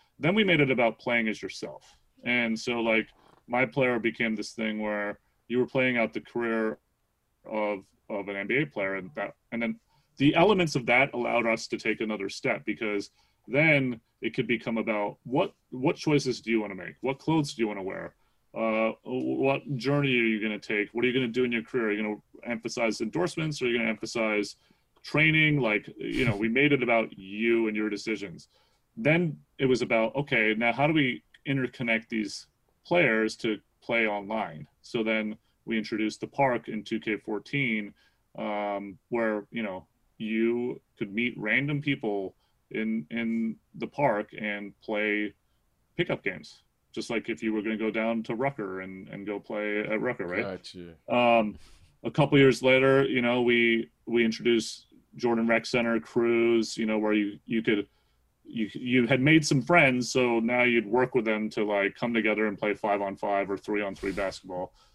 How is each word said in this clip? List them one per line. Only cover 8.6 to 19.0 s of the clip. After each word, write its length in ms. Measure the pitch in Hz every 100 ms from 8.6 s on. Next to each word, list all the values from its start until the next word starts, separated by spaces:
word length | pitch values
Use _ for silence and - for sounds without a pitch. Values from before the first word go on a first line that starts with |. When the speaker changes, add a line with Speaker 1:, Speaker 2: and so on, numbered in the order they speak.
| 151
Speaker 1:
player, 300 | 107 95 95
and 160 | 90 101
that, 200 | 101 - _
and 80 | 117
then 180 | 117 110 _ _ _ -
the 160 | 139
elements 420 | 160 185 196 165 139
of 120 | 117
that 260 | 123 139
allowed 320 | 123 117 117 113
us 220 | 113 -
to 100 | 113
take 240 | 113 107
another 260 | 110 104 98
step, 380 | - - 104 -
because 460 | 104 110 104 - _ _ _ -
then 540 | 131 160 143 131 117 _ _
it 100 | 117
could 140 | 127 117
become 320 | 113 123 113
about 380 | 104 107 - -
what, 300 | 120 139 196 - _
what 260 | 127 143 -
choices 460 | - 147 131 110
do 80 | 110
you 100 | 113
wanna 140 | 104
make? 220 | 92 87 -
What 180 | 127 135
clothes 340 | - 160 143
do 80 | -
you 60 | 110
wanna 160 | 98
wear? 320 | 92 92 85 - _ _ _ -
Uh, 360 | 113 110 113 -